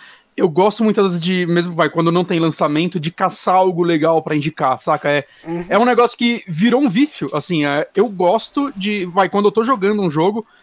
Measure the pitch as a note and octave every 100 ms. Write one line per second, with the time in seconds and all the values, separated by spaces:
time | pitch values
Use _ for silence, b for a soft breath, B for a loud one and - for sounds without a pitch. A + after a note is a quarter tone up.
0 | B B _ - G3 D3+ G3+ G#3 G#3+ G#3
1 | G3 F3 E3+ F#3 E3+ E3+ F3 E3 D3+ E3+
2 | E3 F3 F3 E3+ E3 - D#3 D3+ F3 E3+
3 | D#3 - F#3+ - - F#3 F#3+ E3+ F3 E3
4 | D#3 D#3+ D#3+ D3+ D3 - C#3 B2 - D3
5 | D3 C#3+ - B E3 E3+ F3 G3+ A#3+ A#3
6 | A#3+ - A#3+ A#3 - D#3 A#3 A#3+ C#4+ F3+
7 | D4 - C#3 D3+ - E3 D3 C#3+ - -
8 | A3+ F#3 F3 A3 - D4 C#4 G3 G3 G#3
9 | F3+ F3+ F#3 G3+ G3+ A3 A#3 B3 F#3+ G#3+
10 | F#3 D3 F3 A3 - b